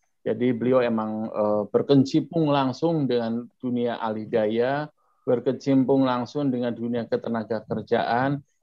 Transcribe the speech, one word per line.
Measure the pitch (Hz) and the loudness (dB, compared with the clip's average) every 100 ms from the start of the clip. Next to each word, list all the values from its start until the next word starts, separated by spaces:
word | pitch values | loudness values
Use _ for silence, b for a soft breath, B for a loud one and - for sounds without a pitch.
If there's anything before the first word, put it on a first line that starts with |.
| _ _ | _ _
Jadi | - 110 123 117 | -4 0 0 0
beliau | 120 127 | 2 2
emang, | 120 113 107 110 110 | 2 0 -2 -4 -6
eh, | - 107 104 104 | -2 0 0 2
berkecimpung | 120 - 143 135 160 139 165 151 | 0 4 4 4 2 0 0 2
langsung | 143 131 123 165 160 135 | 2 0 0 -2 0 0
dengan | 120 113 117 120 _ | 0 0 -4 -6 _
dunia | 127 123 120 113 | -6 -2 -2 -2
alih | 113 110 107 | -4 -6 -2
daya, | 117 107 113 120 143 151 _ _ _ - | 0 0 0 0 0 -4 _ _ _ -2
berkecimpung | 120 127 123 143 135 127 139 131 | 0 0 -2 2 2 4 4 2
langsung | 123 120 147 143 | 0 -2 -2 -2
dengan | 123 120 | 0 -2
dunia | 113 117 120 113 | -4 -4 -4 -2
ketenaga | 120 120 117 107 110 - | -4 -2 -4 -4 -6 -4
kerjaan | 110 104 117 - 117 135 143 - _ | -8 -2 0 2 0 0 -2 -6 _